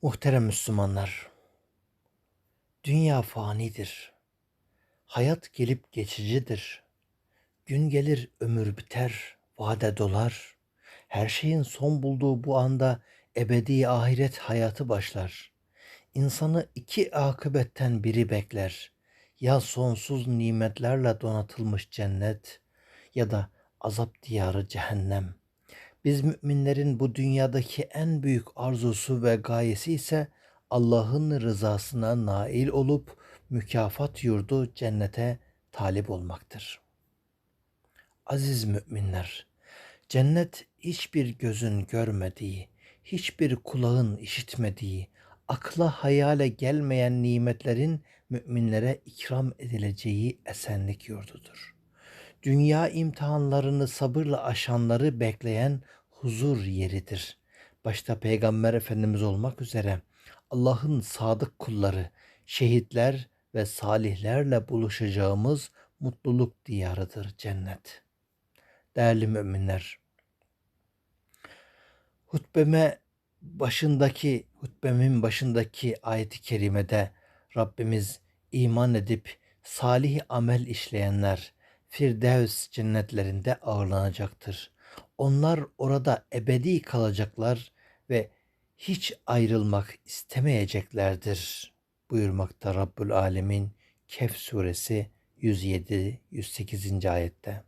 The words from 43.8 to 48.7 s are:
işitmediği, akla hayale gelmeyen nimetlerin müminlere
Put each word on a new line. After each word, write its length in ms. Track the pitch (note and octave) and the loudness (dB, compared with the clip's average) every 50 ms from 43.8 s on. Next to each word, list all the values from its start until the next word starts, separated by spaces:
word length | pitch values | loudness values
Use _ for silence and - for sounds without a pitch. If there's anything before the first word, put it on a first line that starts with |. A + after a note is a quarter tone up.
| B2 A#2+ A#2+ B2+ B2 A2 G#2 - | 2 4 4 4 4 2 0 -2
işitmediği, 880 | A2+ G#2 - - A#2+ - - C3 A#2+ G#2 G2 - - G2 F#2+ F#2 F#2+ - _ _ - - - _ _ - | -6 -8 -8 -8 -8 -8 -4 -2 -2 -2 -2 -4 -6 -6 -6 -6 -8 -10 _ _ -20 -20 -20 _ _ -6
akla 420 | B2 B2+ - - - E3 E3+ E3 | -6 -6 -6 -8 0 2 2 2
hayale 580 | C#3 - - C#3+ C#3 C#3+ C#3+ C#3+ D3+ C#3+ C#3+ C3+ | 2 0 2 4 4 6 6 4 4 4 2 0
gelmeyen 760 | A#2 - C#3 C3 C#3+ D3+ D3 C#3 C3 B2+ B2 B2 B2 B2 A#2+ | 0 -2 -2 0 0 0 0 0 2 2 2 2 2 2 2
nimetlerin 800 | A#2+ A#2+ A#2+ A#2+ A#2+ A#2 A#2 - C3+ A#2 A#2 C#3 D#3+ E3 D3+ - _ _ _ _ _ | 2 2 2 2 0 0 -2 0 -2 0 2 2 0 0 -2 -4 _ _ _ _ _
müminlere 720 | B2 A#2+ - - A#2+ A#2+ A#2 A2+ | -8 -8 -6 -2 -2 0 2 2